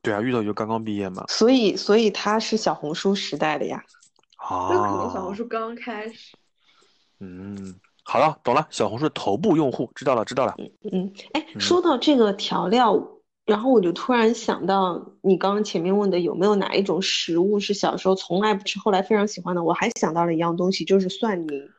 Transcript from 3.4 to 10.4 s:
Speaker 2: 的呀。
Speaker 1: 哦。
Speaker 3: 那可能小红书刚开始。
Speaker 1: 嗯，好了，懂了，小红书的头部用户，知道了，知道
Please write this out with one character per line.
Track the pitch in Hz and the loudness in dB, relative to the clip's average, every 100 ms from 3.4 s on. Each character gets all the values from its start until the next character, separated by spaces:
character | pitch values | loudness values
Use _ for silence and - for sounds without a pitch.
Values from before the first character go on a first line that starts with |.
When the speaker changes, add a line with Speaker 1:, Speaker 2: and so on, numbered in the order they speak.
| 156 147 | -2 -2
Speaker 2:
的 | |
呀。 | 101 131 - _ _ _ _ _ - | -4 -8 -12 _ _ _ _ _ -8
Speaker 1:
哦。 | 92 92 | -4 0
Speaker 3:
那 | 104 | 0
可 | 104 98 | 0 -2
能 | 95 | -4
小 | 92 | -6
红 | 92 | -8
书 | 202 240 | -8 -8
刚 | 226 226 | -8 -8
开 | 233 240 208 220 | -10 -12 -10 -12
始。 | - - _ _ _ _ _ _ _ _ _ | -16 -20 _ _ _ _ _ _ _ _ _
Speaker 1:
嗯， | 95 90 98 101 95 92 _ _ | -16 -14 -12 -12 -14 -18 _ _
好 | - 117 | -2 2
了， | 156 151 | 2 0
懂 | - | 0
了， | 131 160 | 0 0
小 | - 107 | -4 -4
红 | 110 | -2
书 | |
的 | 151 | -4
头 | - - | -2 -2
部 | 156 208 156 | 0 2 4
用 | 139 | 2
户， | 117 127 | -2 -8
知 | - | -4
道 | 139 | 0
了， | 120 | 0
知 | 104 | 0
道 | 127 | -2